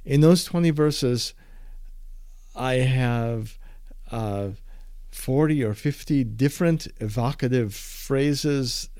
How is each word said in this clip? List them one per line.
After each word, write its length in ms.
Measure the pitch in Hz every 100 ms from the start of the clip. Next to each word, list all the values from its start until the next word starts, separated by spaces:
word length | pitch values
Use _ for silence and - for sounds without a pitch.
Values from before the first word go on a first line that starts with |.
| -
In 160 | 139
those 220 | 156 175
twenty 260 | - 170 170
verses, 640 | 151 151 147 127 120 - - - - - - - - - - - - - -
I 180 | 127 127
have, 800 | 127 127 123 117 113 113 110 - - - - - -
uh, 380 | 113 107 101 98 101 - - - - -
forty 520 | - - 131 156 151
or 100 | 110
fifty 500 | 104 147 - - 139
different 640 | 117 110 139 - 170 165 - -
evocative 760 | 107 107 120 - 127 127 107
phrases, 1160 | - - - - 135 147 139 151 139 123 - - -